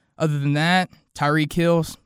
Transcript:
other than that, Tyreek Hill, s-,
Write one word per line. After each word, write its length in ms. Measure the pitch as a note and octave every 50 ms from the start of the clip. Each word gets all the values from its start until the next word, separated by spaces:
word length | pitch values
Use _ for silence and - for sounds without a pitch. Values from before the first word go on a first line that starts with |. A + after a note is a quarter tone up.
| _ _ _ -
other 200 | D#3+ D#3+ D3 C#3+
than 140 | C#3 C#3+ C#3+
that, 360 | D3 D#3 E3+ F3+ F#3 F#3 - - _ _ _ -
Tyreek 380 | - D3 D3 D3 D#3+ D#3 C#3+ -
Hill, 280 | - E3+ E3+ E3+ E3+
s-, 160 | D#3+ - - - _